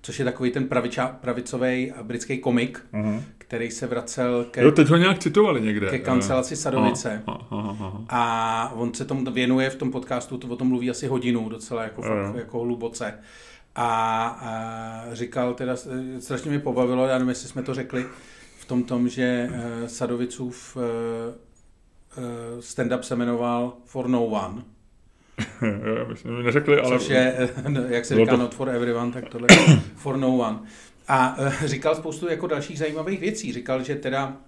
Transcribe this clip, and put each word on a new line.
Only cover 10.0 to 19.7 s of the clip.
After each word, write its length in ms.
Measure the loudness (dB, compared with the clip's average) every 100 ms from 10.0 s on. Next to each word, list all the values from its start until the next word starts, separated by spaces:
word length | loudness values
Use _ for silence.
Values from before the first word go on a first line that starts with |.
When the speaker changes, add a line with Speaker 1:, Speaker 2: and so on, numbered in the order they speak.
| -6 -6 -6 -10
Speaker 1:
to 100 | -8
o 80 | -2
tom 120 | 0
mluví 220 | 2 0
asi 180 | -4 -2
hodinu, 420 | -2 0 0 -2
docela 340 | -8 -8 -6
jako 180 | -6 -6
fakt 100 | -4 -2 -2
Speaker 2:
Jo. 60 | -6
Speaker 1:
jako 240 | -8 -4
hluboce. 540 | -4 -4 -6 -6 -8 -8 -20 -20 -20 -20 _ -2
A, 520 | 0 2 2 0 -2 -4
a 760 | -8 -8 -8 -8 -10 -12 -12 -8
říkal 380 | -6 -2 -2
teda, 220 | -2 -4 -6 -6 -8 -8 -10
strašně 300 | -8 -6 -2
mě 80 | -2
pobavilo, 460 | 0 0 2 2 2
já 60 |
nevím, 160 | 2 0
jestli 200 | -2 -6
jsme 140 | -8
to 100 | -6
řekli, 320 | -6 -4 -6 -6 -12 -20 -20 -20 -20
v 60 | -4
tom 180 | -2
tom, 260 | 0 0 0
že, 400 | 0 0 0 -2
eh, 360 | -6 -6